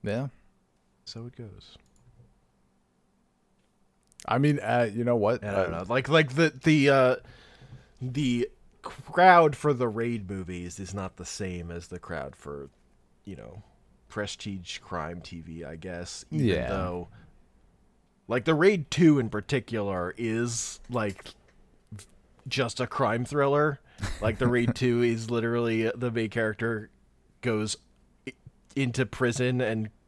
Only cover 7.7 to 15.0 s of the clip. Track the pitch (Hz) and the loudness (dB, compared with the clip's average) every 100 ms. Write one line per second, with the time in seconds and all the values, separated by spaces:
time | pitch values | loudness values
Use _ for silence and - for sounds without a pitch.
7.7 | - - _ 127 127 139 120 120 - - | -20 -20 _ -6 -2 0 2 -2 -6 -20
8.7 | _ - - - - 185 175 160 143 151 | _ -16 -16 -6 6 10 10 8 4 0
9.7 | 131 123 107 117 117 92 98 87 90 87 | 2 0 0 -2 -2 -4 -8 -6 -8 -8
10.7 | 90 92 95 92 - 87 - 98 87 85 | -10 -10 -8 -8 -10 -14 -8 -6 -6 -8
11.7 | 87 87 90 - 82 69 - 73 71 71 | -10 -12 -14 -10 -8 -10 -12 -12 -12 -12
12.7 | _ _ _ _ _ - 80 57 98 - | _ _ _ _ _ -16 -16 -16 -18 -20
13.7 | _ _ _ _ - 104 - 107 98 87 | _ _ _ _ -8 -8 -8 -10 -10 -10
14.7 | - - 90 | -14 -8 -8